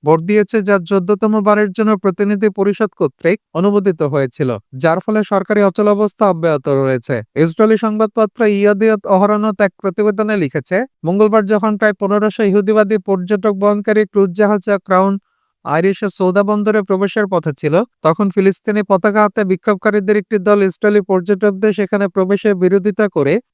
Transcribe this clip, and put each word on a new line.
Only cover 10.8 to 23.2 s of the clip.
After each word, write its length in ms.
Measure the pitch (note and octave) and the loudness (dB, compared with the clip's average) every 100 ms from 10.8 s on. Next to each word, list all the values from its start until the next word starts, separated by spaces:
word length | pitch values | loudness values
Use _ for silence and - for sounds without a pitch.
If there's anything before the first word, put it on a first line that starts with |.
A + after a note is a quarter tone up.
| C4 _ | -4 _
মঙ্গলবার 400 | D#3 G3 G#3+ A3 G3 | -4 2 2 2 0
যখন 260 | G#3 G#3+ G#3 | 0 0 0
প্রায় 180 | G#3+ G3 | -2 0
পনেরোশো 440 | G3 G#3 G#3+ - | -2 0 -2 0
ইহুদিবাদী 540 | G#3+ G3 G3 G#3+ G#3 G#3+ | 0 2 2 2 2 -2
পর্যটক 560 | F#3 G3 F3+ G#3 G#3 G3 | -2 -4 -2 -2 -2 0
বহনকারী 480 | G3+ G#3 G3+ G#3+ G#3 | 0 0 0 0 0
ক্রুজ 240 | G#3 G3 | 0 -2
জাহাজ 340 | F3 G#3 G#3 G3 G3+ | 2 0 0 0 -4
ক্রাউন 300 | - F#3 G3 G3 _ _ _ _ - | 0 0 2 -2 _ _ _ _ -4
আইরিশের 440 | D3+ F#3 F#3+ G#3 | 0 0 -2 -6
সৌদা 340 | - F#3 F#3 | -2 0 0
বন্দরে 380 | G3+ G#3 G#3 G#3+ | 0 0 0 -2
প্রবেশের 440 | G3 F#3+ G3 - G#3 | 0 -2 -2 -2 -2
পথে 240 | F#3 D#3 | -2 -4
ছিল, 200 | C#3 D3+ E3 A#3+ _ | -4 0 0 -2 _
তখন 240 | D#3 D#3+ G3+ | -2 0 0
ফিলিস্তিনি 520 | F#3+ F#3+ F#3 - G#3 | 2 0 0 -4 -4
পতাকা 380 | G3 F#3+ G#3 G#3 | 0 0 2 2
হাতে 200 | G#3 A3+ G3 | 0 0 -2
বিক্ষোভকারীদের 720 | F#3 - G3 A3 G#3 F#3+ G#3+ | -2 -2 0 0 0 0 -2
একটি 200 | F#3 G#3 | 0 -2
দল 200 | F#3 G#3 | 2 2
ইসরায়েলি 380 | F#3+ - G#3+ G#3 | 2 0 0 0
পর্যটকদের 680 | F#3 F#3+ F3 G3 G#3 F#3+ G#3+ | 0 -2 0 0 0 0 -2
সেখানে 320 | G3+ G3 G#3 G3 | -2 -2 -2 -2
প্রবেশের 460 | F#3+ F#3 G3 G#3+ F#3+ | -2 0 0 0 2
বিরোধিতা 500 | F3+ G3 G3 G3 G#3 | 2 2 0 -2 -2
করে 260 | - | 0